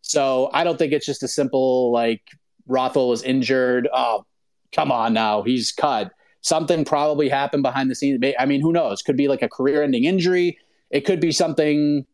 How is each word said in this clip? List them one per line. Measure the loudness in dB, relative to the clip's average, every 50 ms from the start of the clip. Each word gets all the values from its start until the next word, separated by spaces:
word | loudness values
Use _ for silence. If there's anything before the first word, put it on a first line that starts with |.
So | -8 0 0 2 2 2 2 0 0 0 0
I | 0 0
don't | 0 0
think | 0 0 0 0
it's | -2 -2
just | -4 -6 -6 -6
a |
simple, | -6 -2 -2 -2 0 0 0 2 2 2 2 2 2
like, | 2 2 0 0 -2 -4 _ _ -20 _ _ _ _ _ _
Rothwell | -2 -2 0 0 0 0 2 2
was | 2 0 0 0
injured. | 0 0 0 2 2 2 2 2 2 2 0 0 0 0
Oh, | 0 0 0 -2 -4 -6 _ _ _ _ _ _ _ _ _ -4
come | -2 0 0
on | 0 0 0 0 0
now, | 0 0 0 0 -2
he's | 0 -2 -2 -2 -2 -6
cut. | -4 -2 -2 0 0 -2 -4 -8 _ _ _ _ _ _
Something | -4 -2 0 0 2 0 0 0 2
probably | 0 0 0 0 0 0 0 0 0
happened | 0 0 -2 -2 -2 -2 -2
behind | 0 -2 0 -2 -2
the | -2
scenes. | -2 -2 -2 0 0
May-, | 0 0 0
I | 0 0
mean, | 0 0 2
who | 2 2 2
knows? | 2 0 -2 -4 -4
Could | -4 -2 0
be, | 0 2
like, | 0 0 0
a | -2 -6
career-ending | -4 -2 -2 0 2 2 0 0 2 2 2
injury. | 2 2 2 2 2 2 2 0 0 -2 _ _ _ _ _ _ _
It | -4 -2 0
could | 0 0 0
be | 0 0
something | 0 0 0 0 2 0 2 2 2 2 2 2 0 -2 -4 _